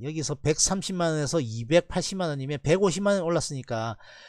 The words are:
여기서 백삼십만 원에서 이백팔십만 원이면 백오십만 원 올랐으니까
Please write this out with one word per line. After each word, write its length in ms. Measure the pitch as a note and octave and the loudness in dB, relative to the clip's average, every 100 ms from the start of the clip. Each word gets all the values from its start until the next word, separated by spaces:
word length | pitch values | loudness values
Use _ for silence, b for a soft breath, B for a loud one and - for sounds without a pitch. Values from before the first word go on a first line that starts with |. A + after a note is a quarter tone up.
여기서 340 | B2+ D#3+ C#3+ D3 | -8 -6 -4 -2
백삼십만 760 | D3+ D#3 - F#3+ - F#3+ E3+ | 0 2 2 0 -4 0 0
원에서 300 | D#3 C#3+ E3 | 0 0 0
이백팔십만 880 | B2 A2 A#2+ E3 - F#3 - F#3+ E3+ | 0 -4 2 4 4 -2 -4 -2 -4
원이면 320 | C#3+ C3+ C#3+ | -4 -4 -4
백오십만 540 | C#3 F3+ G3 E3 G3+ G3+ | 2 4 4 2 2 2
원 80 | |
올랐으니까 720 | E3 E3+ - C#3 A#2+ A2+ A2+ G#2+ B B | 2 0 0 -6 -4 -4 -4 -6 B B